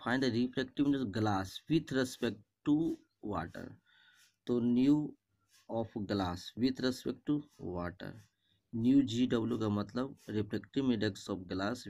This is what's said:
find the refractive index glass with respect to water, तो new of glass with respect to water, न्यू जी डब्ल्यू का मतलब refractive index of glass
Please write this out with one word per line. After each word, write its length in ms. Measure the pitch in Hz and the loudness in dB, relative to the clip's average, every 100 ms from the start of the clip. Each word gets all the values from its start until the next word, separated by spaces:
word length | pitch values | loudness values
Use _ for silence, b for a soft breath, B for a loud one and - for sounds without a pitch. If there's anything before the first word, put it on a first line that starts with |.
| 117 | -2
find 180 | 131 127 | 2 2
the 80 | 113 | 2
refractive 560 | 123 - 127 - 143 | 0 -2 -4 -2 0
index 160 | 139 113 107 | 0 0 0
glass 360 | 107 98 95 - - | 0 0 -2 -8 0
with 240 | 156 - 131 | 0 2 -2
respect 440 | 127 - 117 101 _ _ 151 | -2 -2 -4 -4 _ _ 0
to 60 | 151 165 - _ _ 104 | 2 2 -4 _ _ -6
water, 320 | 90 82 - - 110 b b b b b _ - | -4 -4 -8 -12 -16 b b b b b _ -2
तो 120 | 120 120 | 0 4
new 320 | 120 135 151 147 - _ _ _ _ - | 4 6 4 2 -8 _ _ _ _ -6
of 220 | 113 110 113 98 | -4 -4 -4 -2
glass 320 | 101 90 87 - 107 | 0 0 -4 -8 -2
with 200 | 131 131 127 | -2 0 -2
respect 340 | 127 135 127 - | -2 -6 -6 -2
to 40 | 147 - - 92 | -2 -4 -12 -8
water, 380 | 90 87 95 98 107 - _ _ _ - | -6 -6 -8 -12 -14 -20 _ _ _ -10
न्यू 280 | 113 123 139 123 | 0 4 6 4
जी 140 | 120 123 | 2 2
डब्ल्यू 300 | 120 113 113 | 2 0 0
का 100 | 107 | 2
मतलब 460 | 104 101 123 135 - - | 0 -2 -4 -6 -8 -6
refractive 580 | 107 104 107 - 135 131 | -4 -2 -4 -4 -2 2
index 340 | 110 104 101 - | 2 0 -2 -6
of 140 | 92 90 | -6 -4
glass 320 | 95 101 123 | -2 -2 -4